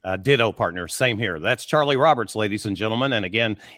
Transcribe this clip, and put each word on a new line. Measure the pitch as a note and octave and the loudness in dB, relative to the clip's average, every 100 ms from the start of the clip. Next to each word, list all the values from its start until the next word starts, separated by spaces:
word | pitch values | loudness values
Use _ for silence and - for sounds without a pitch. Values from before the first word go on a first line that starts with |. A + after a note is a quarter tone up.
Uh, | F#2 F#2+ | -4 -4
ditto, | F#2+ C#3 A2+ | 2 4 2
partner. | - G2 F2+ E2+ | 0 -4 -2 -8
Same | - B2+ G#2+ | 0 0 0
here. | A2 E2 | -4 -2
That's | F2+ B2 | -2 -2
Charlie | - D#3 C#3+ C3+ | 0 0 2 4
Roberts, | D#3+ C3+ G#2 G#2+ | 4 2 0 -2
ladies | G#2+ G#2 G#2+ | -2 -2 -4
and | G2 | -2
gentlemen. | G#3+ A2+ C3+ | -2 0 0
And | A#2 | 0
again, | F2+ A2 A2+ G2+ - | -2 0 0 -2 -10